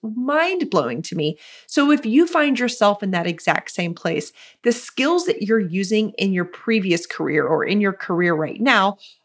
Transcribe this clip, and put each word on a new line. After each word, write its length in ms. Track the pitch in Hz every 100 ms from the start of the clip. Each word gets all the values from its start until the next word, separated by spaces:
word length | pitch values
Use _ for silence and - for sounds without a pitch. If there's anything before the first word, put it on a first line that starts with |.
mind-blowing 1000 | 220 220 254 302 349 370 269 180 123 120
to 160 | - 180
me. 220 | 151 156 - - -
So 240 | - 285
if 140 | 285
you 220 | 226 254 330
find 320 | 330 294 240
yourself 440 | 247 - 208 208
in 80 | 196
that 140 | 180 175
exact 440 | 165 - 156 -
same 240 | - 175
place, 400 | 170 170 151 - - - _
the 80 | 240
skills 520 | 233 - - - 349
that 180 | 349 -
you're 160 | 202 226
using 520 | 185 180 190 214 214 -
in 160 | 196
your 100 | 185
previous 600 | 180 - - 220 185 165 -
career 400 | - 151 147 135
or 180 | 160
in 160 | 151 202
your 140 | 202
career 400 | 190 - 175 175
right 260 | 156 156 -
now 380 | 247 226 196 202 - _